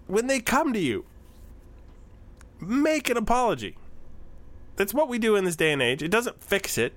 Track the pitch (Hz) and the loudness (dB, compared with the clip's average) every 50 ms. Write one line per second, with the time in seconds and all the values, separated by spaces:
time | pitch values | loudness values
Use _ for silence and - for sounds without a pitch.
0 | - - 185 214 240 262 269 262 - - 240 277 320 302 233 214 165 131 107 92 | -8 -2 -2 0 2 2 0 0 0 2 2 2 2 2 0 0 0 0 0 -2
1 | - - - - - - - - - - - - - - - - - - - - | -4 -10 -16 -20 -20 -20 -20 -20 -20 -20 -20 -20 -20 -20 -20 -20 -20 -20 -20 -20
2 | - - - - - - - - - - - - 160 180 233 277 294 311 311 302 | -20 -20 -20 -20 -20 -20 -20 -20 -20 -20 -16 -12 -6 -2 0 2 4 4 2 2
3 | - - 240 240 220 - 233 247 254 226 170 123 110 92 - - - - - - | 0 0 0 0 2 2 4 4 4 2 2 0 -4 -8 -10 -12 -16 -16 -16 -14
4 | - - - - - - - - - - - - - - - - 196 202 - 285 | -14 -14 -14 -14 -16 -16 -16 -16 -18 -18 -18 -18 -16 -8 -2 -2 -2 0 2 0
5 | 320 262 240 233 226 226 208 202 190 180 165 156 165 156 147 139 127 120 127 143 | 0 0 0 0 2 4 4 4 2 0 0 2 2 2 4 4 2 2 2 0
6 | 143 165 202 226 240 254 - - - - 202 196 - - - - 117 127 - | 0 0 0 0 0 0 -6 -8 -4 -2 -2 -2 0 -2 0 0 0 0 -2